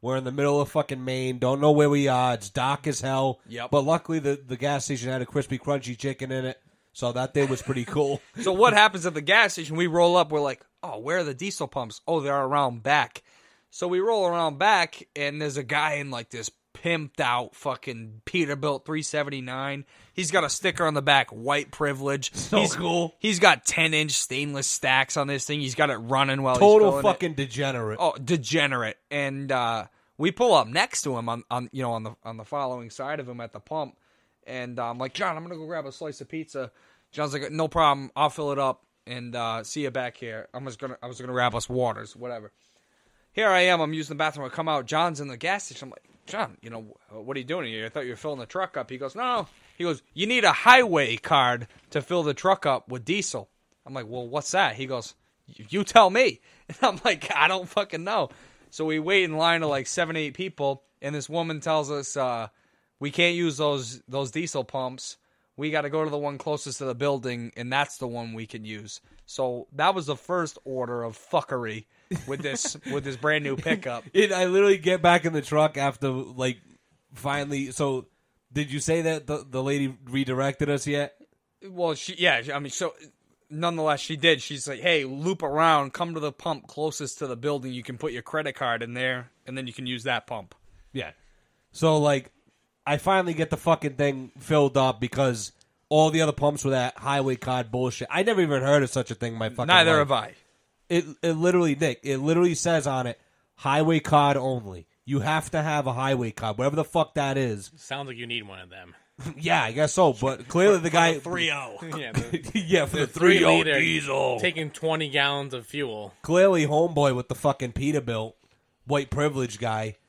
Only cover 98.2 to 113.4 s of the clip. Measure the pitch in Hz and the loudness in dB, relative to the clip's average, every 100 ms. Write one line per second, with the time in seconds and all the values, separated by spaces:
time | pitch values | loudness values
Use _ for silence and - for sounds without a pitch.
98.2 | 202 208 170 143 131 147 135 - 123 117 | 2 2 2 2 4 4 4 -2 -4 -6
99.2 | 120 113 110 123 127 180 165 156 147 131 | -6 -4 -6 -4 6 8 8 6 4 0
100.2 | 104 - _ _ _ _ _ 170 151 - | -2 -12 _ _ _ _ _ -2 -2 -4
101.2 | 170 160 175 180 170 139 156 123 - 135 | -2 2 4 4 4 2 0 -2 -4 -2
102.2 | 147 165 180 160 170 165 139 131 123 117 | 2 4 4 2 2 2 0 -2 -4 -6
103.2 | _ _ _ _ 143 143 156 160 - 147 | _ _ _ _ 0 2 4 2 4 6
104.2 | 143 139 131 127 104 92 82 _ - 139 | 6 4 0 -4 -6 -14 -16 _ -4 -2
105.2 | 123 156 151 165 151 147 131 123 135 135 | 0 -2 -2 -4 -2 -2 -2 -2 -2 0
106.2 | 117 - 113 113 131 151 151 170 156 - | -2 -6 -6 -2 -2 0 -2 0 -2 -2
107.2 | 139 135 131 104 95 _ - 135 139 117 | -2 0 -2 -4 -10 _ -12 -10 -10 -12
108.2 | 120 120 104 95 92 92 90 87 _ _ | -8 -8 -8 -16 -18 -20 -20 -20 _ _
109.2 | 131 156 160 165 113 117 151 - 175 117 | -14 -8 0 0 0 0 0 6 4 4
110.2 | 127 127 120 170 190 196 165 160 165 160 | -2 -2 -4 4 6 6 4 4 4 2
111.2 | 135 175 165 143 127 - 170 156 131 110 | -4 -2 -2 -2 -8 -12 -12 -10 -4 -4
112.2 | 117 165 - 220 165 180 143 156 143 - | -4 -6 -4 -6 2 2 2 0 -2 2
113.2 | 175 185 | 4 6